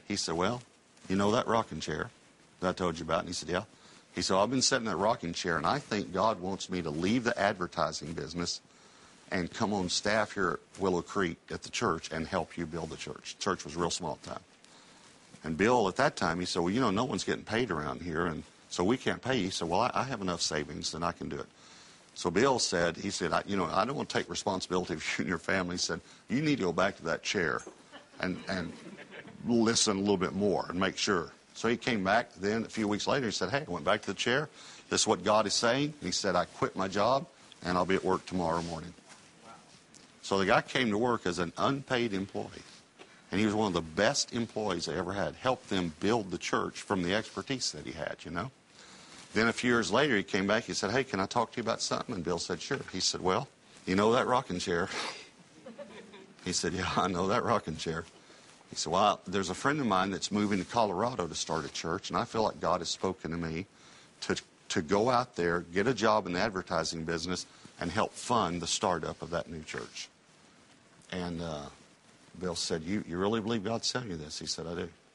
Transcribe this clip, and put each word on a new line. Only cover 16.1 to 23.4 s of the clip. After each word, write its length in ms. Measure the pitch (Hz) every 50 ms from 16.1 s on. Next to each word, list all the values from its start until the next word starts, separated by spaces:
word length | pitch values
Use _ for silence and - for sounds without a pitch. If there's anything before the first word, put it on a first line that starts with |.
| -
time, 240 | - 98 85 80 90
he 60 | 90
said, 160 | 87 - 92
"Well, 120 | 85 90 98
you 80 | 127
know, 100 | 135 110
no 120 | 95 104 127
one's 200 | 139 110 92 -
getting 220 | - 82 - -
paid 260 | - 104 113 127 107
around 300 | 87 78 76 71 65 62
here, 240 | 85 87 80 80 87
and 180 | 87 80 73 - - - - - -
so 140 | - - 90
we 140 | 98 127 127
can't 240 | - 123 87 90
pay 160 | - 117 131 120
you." 80 | 90
He 60 | 95
said, 180 | - - 87 80
"Well, 120 | 85 98
I, 100 | 117 127 -
I 100 | 98 117
have 180 | 131 135 107
enough 200 | 98 90 85 85
savings, 520 | - - 80 76 73 - 80 85 82 - -
and 120 | 78 82
I 60 | 85
can 180 | 87 - 78 73
do 100 | 73 71
it." 80 | - - - - - - - - - - - - - - -
So 180 | - - 87
Bill 280 | 82 98 127 139 131 113
said, 380 | - - 95 87 85 85 82 87
he 140 | 98 101
said, 200 | 95 - 92 80
"I, 120 | 82 85